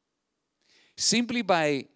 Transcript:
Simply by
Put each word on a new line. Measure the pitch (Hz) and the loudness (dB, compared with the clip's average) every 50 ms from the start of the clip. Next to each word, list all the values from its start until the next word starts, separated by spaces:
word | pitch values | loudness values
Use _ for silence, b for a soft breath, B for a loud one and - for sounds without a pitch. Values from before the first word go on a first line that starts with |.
| _ _ _ _ _ _ _ _ _ _ _ b b b b b b b b | _ _ _ _ _ _ _ _ _ _ _ b b b b b b b b
Simply | - - - - 226 240 226 247 240 202 | -4 -2 0 0 0 0 -2 -4 -4 0
by | 180 190 165 160 151 147 135 117 - _ | 2 2 2 2 0 0 -2 -6 -10 _